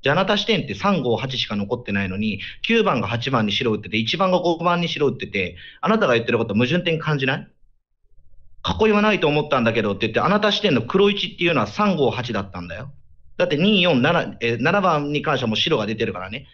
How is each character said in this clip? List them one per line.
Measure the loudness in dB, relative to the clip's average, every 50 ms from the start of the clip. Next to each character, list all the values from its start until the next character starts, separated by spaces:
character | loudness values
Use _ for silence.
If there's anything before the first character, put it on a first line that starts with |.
| 2
じ | 2
ゃ | 2
あ、 |
あ |
な | 2 2
た | 2 0
視 | 0 2
点 | 0 0 0 0
っ |
て | -4 -8
三、 | -2 0 0 2 2 2
五、 | 0 0
八 | 0 -2 -4 -4
し | -6 -4
か | -4 -2
残 | -4 -2 -2 -4
っ | -6 -4
て | -4
な | -2 -2 -2
い | -2
の | -4
に、 | -2 -2 -4 -4 -4 -8 -14 -14 -10 -2
九 | 0 2 2 4
番 | 2 2 0
が | -2
八 | -2 -4 -4 -2 -2
番 | 0 0 0
に | 0
白 | -2 -2 0 0 -2
打 |
っ | -2
て | -4 -4
て、 | -2
一 | -2 -2 -2 -2
番 | 0 0 2
が | 2 2
五 | 2 0 -2
番 | 0 0 0 0 0
に | -2
白 | -4 -2 0 0 0
打 | 0
っ |
て | -2 -10
て、 | -6 -4 -4 -4 -4 -8 -14 -20 -20 -16 -6
あ | 0 0
な | 2 2
た | 4
が | 4 2
言 | 2 2
っ |
て | 0
る | 0
こ | 0 0
と | 0 2
矛 | 2 2
盾 | 2 2 0 0
点 | 0 -2 -2
感 | 0 -2 -2 0
じ | 0
な | 0 -2
い？ | -2 -6 -12 _ _ -20 _ _ _ _ _ _ _ _ _ -20 -20 -20 -20 -20 -20 -20 -20 -20 -10 -6
囲 | -4 0 2 4 4
い |
は | 4 4
な | 4 4 2
い | 2
と | 2
思 | 2 2 2
っ | 0 0
た | 0 2
ん | 2
だ | 2 2
け | 2
ど | 0 0
っ | 0
て | -2 -2
言 | -2
っ | 0
て、 | 0
あ | 2 2
な | 2 2
た | 2 2
視 | 0 2
点 | 2 2 2
の | 2
黒 | 0 0 2 4 4 4
一 | 2 0 -4 -8 -4
っ |
て | -2 0
い | 0
う | 2
の | 2
は | 0
三、 | -2 0 0 2 2 2
五、 | 2 2 2
八 | 0 -2 -6 -4 -4
だ | -6
っ | -6 -6
た | -10 -12
ん | -12
だ | -12 -12
よ。 | -12 -12 -14 -16 -20 -20 -20 -20 -20 -20 -20 -2
だ | -2 0
っ |
て | 0 2
二、 | 2 2 4 4 4
四、 | 4 4 4 4 4
七、 | 2 2 0 -2 -2 -6 -4
え | -2 -2 -2
ー、 | 0
七 | 0 2 2 2
番 | 2 2 2 2 0 -2
に | -4 -2 0
関 | 0 -2
し | 0
て | 0
は |
も | -2 -2
う |
白 | 0 0 0 0
が | 0 0
出 | -2 -2
て | -4 -4
る | -4 -4
か | -8
ら | -10 -10
ね。 | -12 -14 -16 -18